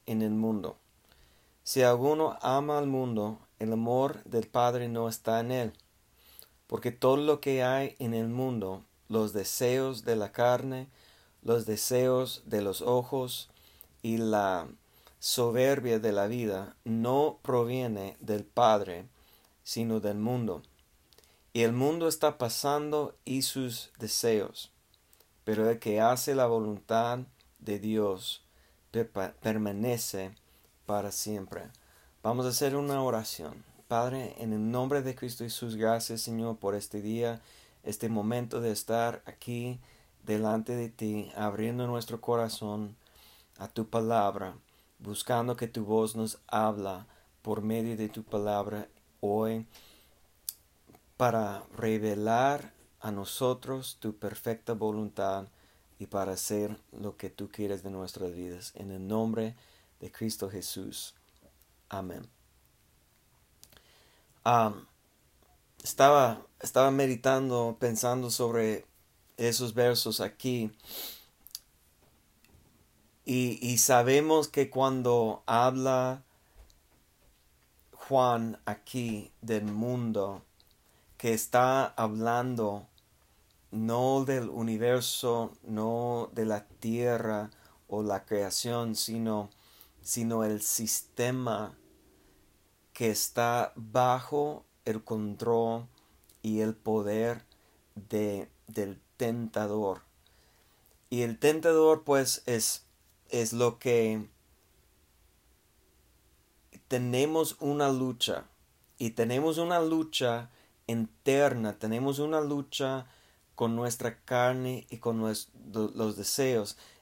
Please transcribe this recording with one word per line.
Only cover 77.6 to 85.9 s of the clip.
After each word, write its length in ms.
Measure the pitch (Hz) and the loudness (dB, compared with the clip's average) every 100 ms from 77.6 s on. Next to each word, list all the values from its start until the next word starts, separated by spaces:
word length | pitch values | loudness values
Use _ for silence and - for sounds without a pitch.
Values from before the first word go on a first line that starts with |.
| _ _ _ | _ _ _
Juan 680 | - - 135 123 117 113 104 | -18 2 4 4 2 -2 -6
aquí 680 | - 104 - 127 117 107 - - | -8 -8 -8 -6 -4 -6 -10 -12
del 220 | 117 110 | -4 -2
mundo, 760 | 104 104 120 123 117 107 98 95 - _ _ _ _ _ _ - | -2 -2 -2 -2 0 0 -2 -6 -16 _ _ _ _ _ _ -4
que 160 | 120 | -2
está 540 | 110 - 123 127 135 131 | 0 2 4 4 4 0
hablando 1000 | - 110 107 117 120 127 120 107 101 107 _ _ _ _ _ _ _ _ | 0 -2 0 0 0 0 -2 -2 -4 -10 _ _ _ _ _ _ _ _
no 540 | 110 113 120 127 135 | -4 0 2 4 2
del 240 | 135 131 110 | 2 0 -2
universo, 1040 | - 113 107 120 127 120 - 123 117 113 - | -4 -2 0 2 2 0 -2 0 0 -2 -8
no 680 | - 107 113 | -8 -4 -2